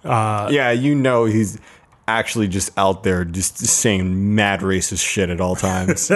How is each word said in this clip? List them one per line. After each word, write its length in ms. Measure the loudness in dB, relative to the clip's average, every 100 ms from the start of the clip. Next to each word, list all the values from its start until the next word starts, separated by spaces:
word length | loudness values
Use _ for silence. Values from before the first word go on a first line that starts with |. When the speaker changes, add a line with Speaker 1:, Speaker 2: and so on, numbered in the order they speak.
Speaker 1:
Uh, 440 | -2 0 0 -2 0
Speaker 2:
Yeah, 200 | 0 2
you 240 | 2 2
know 300 | 2 2 2 2
he's 320 | 2 0 -4 -18 -20 _ _ -2
actually 400 | -2 -2 -2 0
just 240 | -2 -4 0
out 260 | 0 2
there 200 | 0 0
just 320 | -2 -4 -6 -4
saying 800 | -2 0 2 2 0 0 2
mad 260 | 2 2 2
racist 420 | 0 -2 -2 -4
shit 280 | -4 -2 -2
at 100 | 0
all 160 | -2 0
times. 540 | -2 0 -2 -2 0